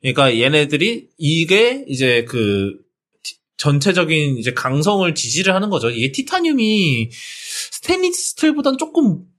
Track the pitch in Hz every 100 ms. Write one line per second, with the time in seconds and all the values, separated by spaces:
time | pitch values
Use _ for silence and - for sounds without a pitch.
0 | 131 127 135 117 123 151 147 151 190 233
1 | - _ 147 165 165 190 233 262 269 135
2 | 131 120 117 127 104 101 98 - _ _
3 | _ _ - - _ _ 151 143 139 180
4 | 170 160 147 127 117 123 131 135 156 202
5 | 180 156 113 131 190 185 208 185 113 117
6 | 123 135 269 370 339 277 220 214 175 123
7 | 113 - - - - - - - - 370
8 | 370 349 - - 311 302 277 262 311 -
9 | 269 156 -